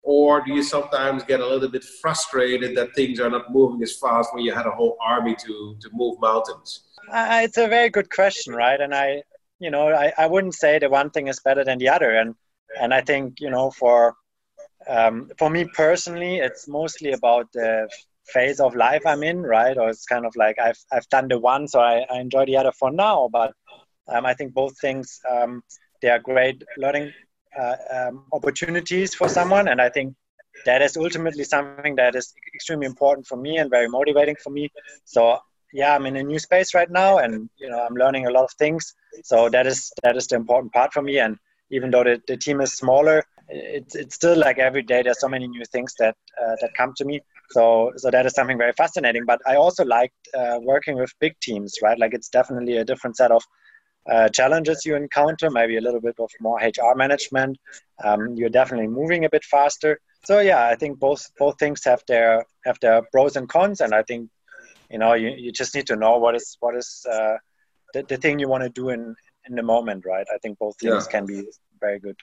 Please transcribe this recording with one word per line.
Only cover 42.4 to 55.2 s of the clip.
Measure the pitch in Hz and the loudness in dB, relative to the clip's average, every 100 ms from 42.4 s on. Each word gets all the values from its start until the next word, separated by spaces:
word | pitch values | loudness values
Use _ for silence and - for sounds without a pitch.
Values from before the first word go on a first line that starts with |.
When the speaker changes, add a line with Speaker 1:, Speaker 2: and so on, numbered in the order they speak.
| 147 139 | -4 -2
Speaker 2:
is | 135 | -2
smaller, | - 131 135 156 156 - _ _ | -2 2 4 6 2 0 _ _
it's, | 147 - 147 127 | -16 -10 -12 -10
it's | 170 127 | -14 -14
still, | - 170 165 | -2 2 4
like, | 143 127 | 4 2
every | 131 135 | 0 0
day | 120 123 | 0 0
there's | 123 120 | 2 0
so | 135 | -2
many | 131 123 | -4 -8
new | 120 | -12
things | 117 123 127 - | -8 -8 -8 -2
that, | 113 110 _ - | -2 -2 _ -8
uh, | 117 113 | -6 -4
that | 117 - | -6 -4
come | 127 131 | -4 -4
to | |
me. | 139 147 _ _ _ | -8 -8 _ _ _
So, | 123 117 113 117 127 | 4 6 4 2 -2
so | 131 | 0
that | 127 127 | 2 2
is | |
something | 131 127 123 | 0 -2 0
very | 120 | 0
fascinating. | - 165 180 127 117 | 0 -2 0 -2 -2
But | 120 120 135 | 0 0 2
I | 139 | 4
also | 170 180 | 4 2
liked, | 139 117 127 _ - 131 | 0 2 0 _ -10 -6
uh, | 120 120 | -4 -4
working | 120 139 156 131 | 0 0 0 -6
with | 127 _ | -6 _
big | 156 - | -4 -4
teams, | - 104 101 - | -8 -8 -8 0
right? | 107 117 | 0 2
Like, | 113 | 0
it's | 117 - | -2 -2
definitely | 123 127 123 120 117 | 0 0 -4 -4 -2
a | |
different | 113 127 123 113 | -2 -6 -6 0
set | 123 | 4
of, | 113 - _ _ _ _ _ - | 4 2 _ _ _ _ _ 0
uh, | 113 110 | 4 4
challenges | 107 131 160 156 160 160 | 4 2 2 0 -4 -2
you | |
encounter, | 147 147 143 | -4 -2 0